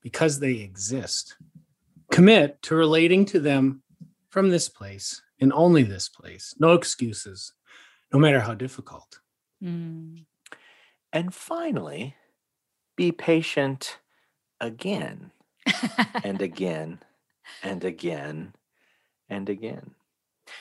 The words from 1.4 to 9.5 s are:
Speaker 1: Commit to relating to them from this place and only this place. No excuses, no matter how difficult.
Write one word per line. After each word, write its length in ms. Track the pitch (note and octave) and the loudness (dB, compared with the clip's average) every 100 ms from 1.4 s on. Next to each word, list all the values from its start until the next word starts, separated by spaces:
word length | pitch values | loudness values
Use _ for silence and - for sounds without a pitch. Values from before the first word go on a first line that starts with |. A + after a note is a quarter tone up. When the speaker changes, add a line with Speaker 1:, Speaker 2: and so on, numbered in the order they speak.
| _ - _ _ _ _ - | _ -20 _ _ _ _ 0
Speaker 1:
Commit 500 | - F#3+ A3 C#3+ - | 8 10 8 6 -2
to 140 | - | -4
relating 500 | D#3+ D#3+ D#3+ E3+ F#3 | 2 2 4 4 4
to 160 | G3 F#3 | 2 2
them 420 | D3 C#3 C3+ C3+ _ _ - _ _ | 2 2 2 -2 _ _ -20 _ _
from 220 | G3 F#3+ | 0 2
this 180 | F3 - | 2 -2
place 540 | - G3 G2 - - _ - | -10 -16 -14 -14 -14 _ 0
and 100 | C3+ | 2
only 280 | C#3+ F3 D#3+ | 4 6 6
this 280 | A2 F#2 - | 4 0 -10
place. 440 | - - E2+ - - | -14 -20 -20 -14 2
No 160 | D#3+ | 6
excuses, 800 | E3+ - - A#2 G#2 G2+ F#2+ - - _ - - _ _ | 6 2 -6 -6 -8 -14 -16 -18 -20 _ -20 -20 _ _
no 60 | C#3 | 4
matter 220 | D#3 C#3 | 6 4
how 120 | G#2+ | 0
difficult. 680 | G#2+ C3 - - - _ - _ _ _ | -6 -10 -12 -18 -20 _ -20 _ _ _